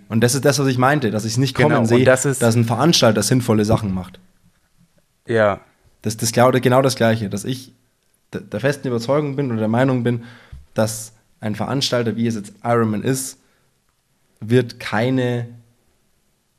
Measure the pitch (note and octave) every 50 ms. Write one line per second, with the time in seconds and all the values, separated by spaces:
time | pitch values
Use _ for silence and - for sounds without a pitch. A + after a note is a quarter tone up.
0 | - - G#2+ A2+ A#2+ A#2+ A#2+ C3+ A#2+ C#3+ C#3 D3 C#3 C3+ B2+ B2 B2+ C3 D3 D3+
1 | B2+ G#2 G2+ G#2+ G#2+ A2 A2 B2+ C#3 B2+ - - B2 A#2 A#2+ A#2+ A#2 A2 A#2 B2
2 | C3 B2+ B2+ - - C#3+ C3 - A#2+ A#2 A2+ A#2+ A#2 A2+ A#2+ G#2+ C#3 E3+ E3+ -
3 | - C#3 A#2+ G#2+ G2+ - B2+ B2+ A2+ - A2 G#2+ G#2 G#2+ A2+ A2 A2 G2 F#2 F#2
4 | F2+ - - - _ _ _ _ _ _ _ _ _ _ _ _ _ _ _ _
5 | _ _ _ _ _ - A#2+ A2+ G#2+ G2+ F#2+ - - _ _ _ _ _ _ _
6 | - A2 A2+ A2+ A#2+ A2 - A#2+ A#2+ C3 B2+ B2+ A#2+ C3 B2 C3 C3+ C3 B2 -
7 | A#2 A2+ A2 A2+ A2 F#2+ G#2 G2+ - B2+ C3 - - - _ _ _ _ _ _
8 | _ _ _ _ _ _ - F2 - - - G#2 B2 C#3 C#3+ - - C3 A#2+ A#2
9 | A#2 C3+ C#3 D3+ D3+ C#3+ C3+ C#3 C#3 B2+ A2+ A2 A2 G#2+ A2+ A#2+ C3 C3+ B2+ B2
10 | A#2+ A#2+ A#2+ A#2 - - - - - _ - - - _ _ - A2 A2+ - -
11 | - - _ _ _ _ _ _ A2+ G#2+ G2+ G2 A2 - B2 C#3 C3 - C3 A#2+
12 | A#2 A2+ G2+ A2+ A#2 A#2 A2+ G#2+ G2 - - _ - A#2+ A#2+ A#2 A2+ A2 G#2+ G2+
13 | G2+ B2 C3+ C3 - - - _ _ _ _ _ _ _ _ _ _ _ _ _
14 | _ _ _ _ _ _ _ _ A2 G#2+ A#2+ B2+ A#2+ A#2 - - - - - G#2
15 | A#2+ C3 C3 C3 B2 B2 B2 A#2+ A#2 A2+ - - _ _ _ _ _ _ _ _
16 | _ _ _ _ _ _ _ _ _ _ _